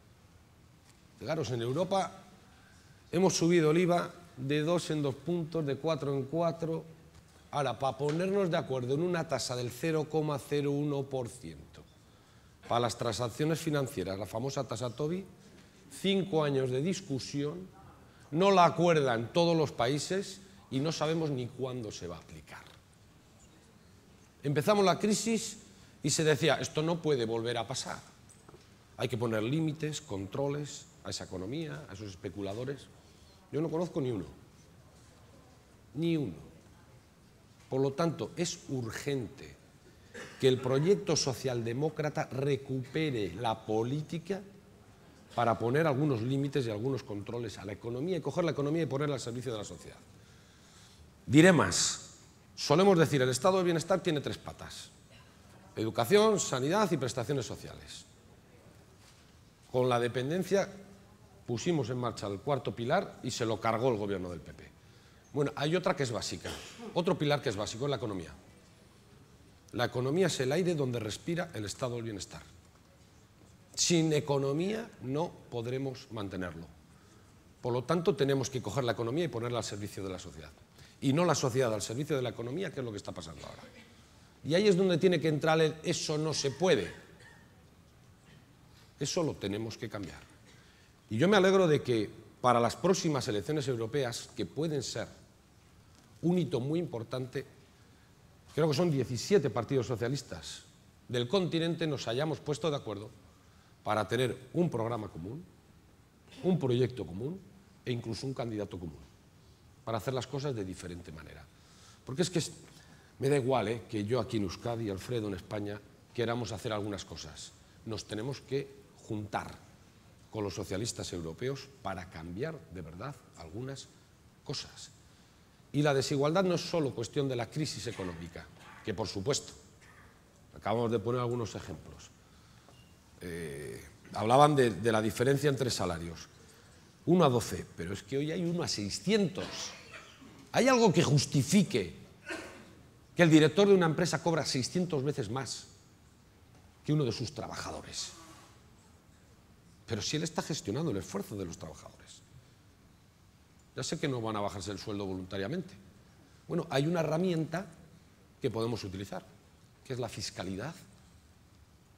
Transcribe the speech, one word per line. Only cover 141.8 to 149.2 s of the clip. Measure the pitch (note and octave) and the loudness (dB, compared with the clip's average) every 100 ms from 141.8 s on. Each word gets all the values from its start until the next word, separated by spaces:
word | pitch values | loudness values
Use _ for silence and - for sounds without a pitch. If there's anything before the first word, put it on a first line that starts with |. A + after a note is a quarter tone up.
| F2 - - - - - - - - - - - - - | -2 -6 -18 -18 -10 -10 -10 -16 -20 -20 -20 -20 -16 4
que | |
el | E3+ | 8
director | D#3 D3+ F#3 G3+ | 10 8 6 6
de | |
una | G3 E3 | 8 6
empresa | D3 E3+ D3 | 2 0 0
cobra | - D#3+ | 0 0
seiscientos | C3+ C#3 A#2 F3+ F3+ D3+ | 0 -2 -2 -2 0 0
veces | C3+ C#3+ G2+ | -2 -2 -4
más | B2+ A#2+ - - - - - - - - - - - - - | -6 -6 -10 -14 -20 -20 -20 -20 -20 -20 -20 -20 -20 -20 -14
que | - | 0
uno | D3+ | 2
de | C3 | 2
sus | G#2+ A2+ | -2 -6
trabajadores? | - E2+ E2+ - D#2 - - - - - - - - - - - - - - | -8 -10 -8 -8 -10 -10 -10 -10 -12 -20 -20 -20 -20 -20 -20 -20 -20 -20 -20